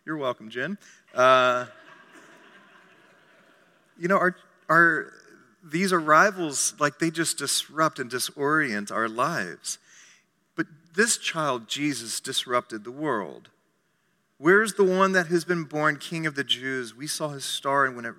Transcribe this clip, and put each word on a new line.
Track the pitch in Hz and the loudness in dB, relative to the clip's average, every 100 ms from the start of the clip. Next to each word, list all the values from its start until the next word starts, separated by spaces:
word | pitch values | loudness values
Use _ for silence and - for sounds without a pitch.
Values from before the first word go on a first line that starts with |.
You're | - 156 | -10 -6
welcome, | 135 120 110 | -4 -6 -10
Jen. | 117 143 202 - - _ | -8 -8 -8 -14 -20 _
Uh, | 127 127 131 127 123 123 - - - - - - - - - - - _ _ _ _ _ _ _ _ _ _ _ - | 4 6 6 6 0 -4 -14 -20 -20 -20 -20 -20 -20 -20 -20 -20 -20 _ _ _ _ _ _ _ _ _ _ _ -8
you | 170 | 0
know, | 196 | 2
our, | 180 180 _ _ - | 2 0 _ _ 2
our, | 160 170 156 - - - - _ _ | 6 6 4 -2 -14 -20 -20 _ _
these | 170 160 190 | -6 -2 2
arrivals, | 180 151 156 196 185 165 131 - - | 2 6 6 6 2 -4 -2 -4 0
like, | 147 - | -2 0
they | 165 | -4
just | 160 160 - | -2 -4 -4
disrupt | 139 - - 143 160 - | -2 -4 -4 -2 -2 -2
and | 127 | -6
disorient | 123 - - 143 156 143 104 101 | -6 -6 -4 0 0 0 -2 -4
our | 95 113 | -4 -2
lives. | 113 139 160 92 73 - - _ - - _ _ _ _ | -2 -2 -2 -6 -10 -12 -12 _ -20 -20 _ _ _ _
But | - 165 156 _ | -8 -8 -10 _
this | 170 226 - | 0 0 0
child, | - 165 151 123 110 | -4 -4 -2 -4 -6
Jesus, | 135 147 127 117 98 | -4 -4 -4 -8 -10
disrupted | 131 131 - 123 - 113 | -6 -6 -2 -2 -4 -10
the | 104 | -12
world. | 135 156 117 85 58 - _ _ _ _ _ _ _ _ _ | -8 -4 -4 -6 -12 -20 _ _ _ _ _ _ _ _ _
Where's | 147 196 220 | 2 4 2
the | - | 2
one | 190 185 190 | 2 4 2
that | 185 165 | 2 0
has | 175 | -2
been | 156 175 | 0 -4
born | 151 151 151 147 | -4 0 0 0
King | - 170 160 | -6 -6 -4
of | 143 | -4
the | |
Jews? | 127 120 131 131 117 | -2 -2 -2 -6 -8
We | 110 143 | -12 -10
saw | - 156 | -6 -6
his | 139 | -8
star, | - - 139 139 | -8 -6 0 2
and | 135 120 | 2 -2
when | |
it | 117 | -12